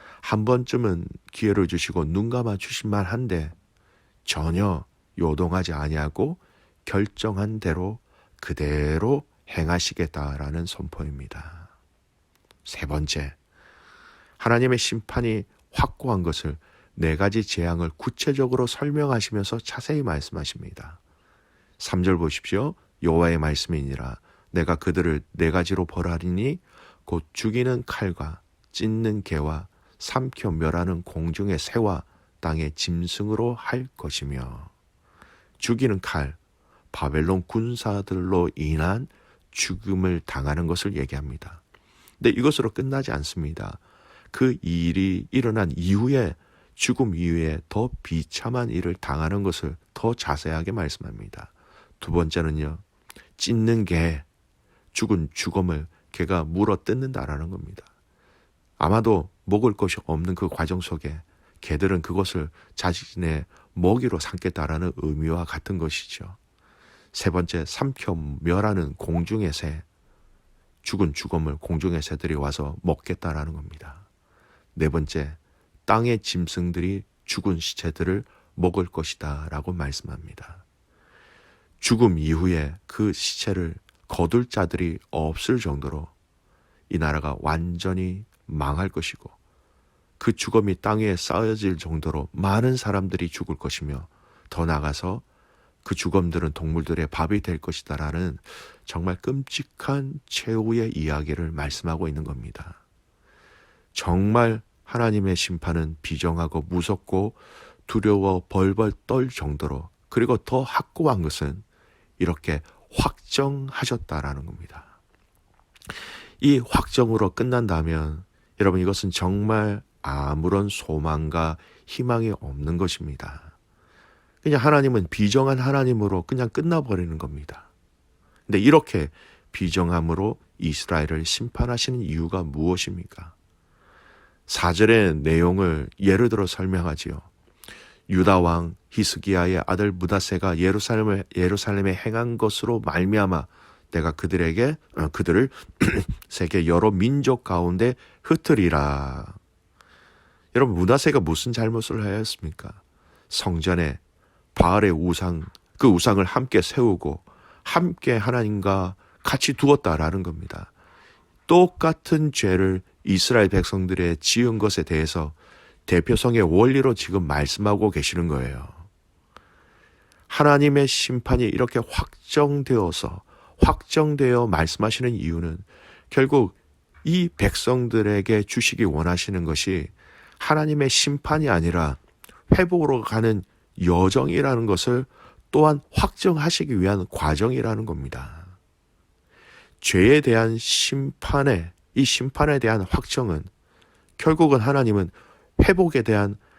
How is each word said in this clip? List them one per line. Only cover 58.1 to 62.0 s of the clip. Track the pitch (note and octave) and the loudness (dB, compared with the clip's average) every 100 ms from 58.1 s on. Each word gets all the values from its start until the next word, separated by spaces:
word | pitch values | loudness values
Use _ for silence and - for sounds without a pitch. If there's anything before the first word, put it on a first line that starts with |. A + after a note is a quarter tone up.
| _ _ _ _ _ _ - | _ _ _ _ _ _ -2
아마도 | E2 A2 A2+ G2 D2+ _ | 2 4 4 2 0 _
먹을 | - G#2 A#2 | 0 2 2
것이 | G2+ G2 - | 2 -2 -4
없는 | - D#2+ F2 | -4 -4 -2
그 | F2+ F#2 | -4 -4
과정 | - D#2 F#2 | -4 -4 -4
속에 | - D#2+ - D#2+ - _ _ - | -6 -8 -8 -10 -16 _ _ -16
개들은 | - D2+ F#2+ F#2 | -6 0 2 0